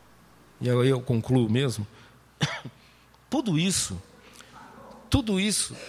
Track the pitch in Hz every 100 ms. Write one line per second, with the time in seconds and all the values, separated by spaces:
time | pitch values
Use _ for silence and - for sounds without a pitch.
0 | - - - - - - 123 123 131 131
1 | 123 117 110 127 110 113 139 104 107 -
2 | - - - - - - - - - -
3 | - - - 285 233 156 185 - - 90
4 | - - - - - - - - - -
5 | - 277 220 190 208 185 - -